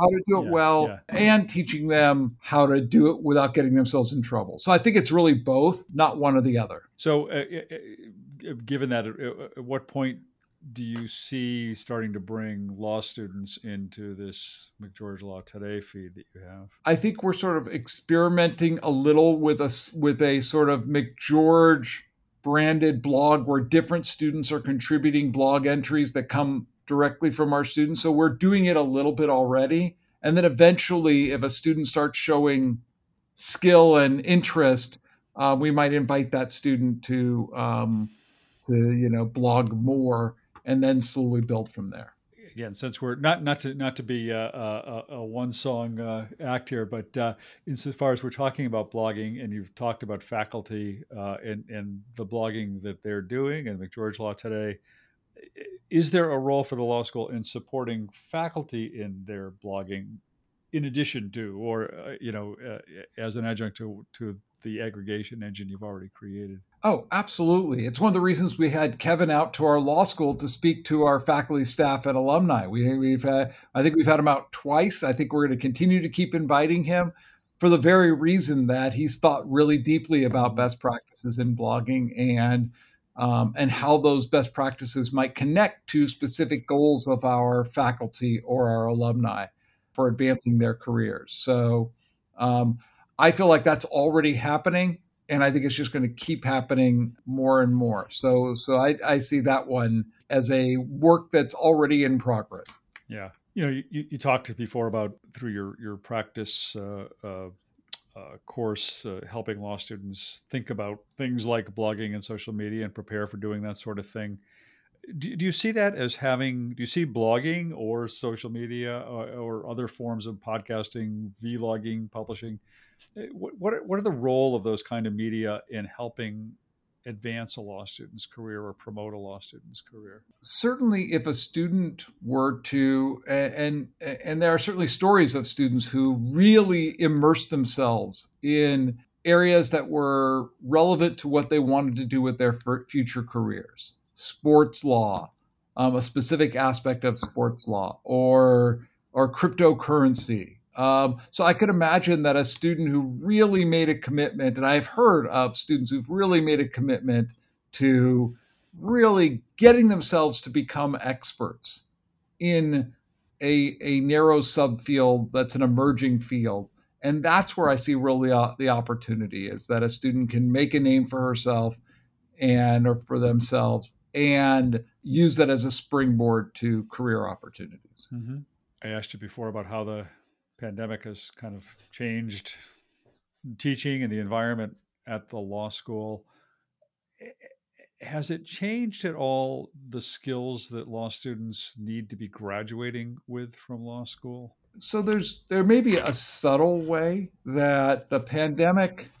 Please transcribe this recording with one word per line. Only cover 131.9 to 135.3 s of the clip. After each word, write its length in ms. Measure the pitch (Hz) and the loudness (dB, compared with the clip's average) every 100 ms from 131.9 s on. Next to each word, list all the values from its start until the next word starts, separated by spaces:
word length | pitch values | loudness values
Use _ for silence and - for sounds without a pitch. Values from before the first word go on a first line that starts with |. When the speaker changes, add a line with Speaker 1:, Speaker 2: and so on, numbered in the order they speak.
| - - _ | -8 -20 _
Speaker 1:
were 380 | 117 131 135 120 | -6 -2 0 -2
to, 600 | - 139 135 135 135 131 - | -4 0 2 2 0 -4 -4
a-, 40 | 139 139 151 | -2 -2 -2
and, 300 | 147 147 127 - | -4 -4 -8 -12
and 420 | 160 135 - 156 | -12 -10 -6 0
there 80 | 170 | 2
are 80 | 165 | 2
certainly 300 | 185 185 160 | 0 -2 -2
stories 460 | - 190 202 147 | 2 4 6 6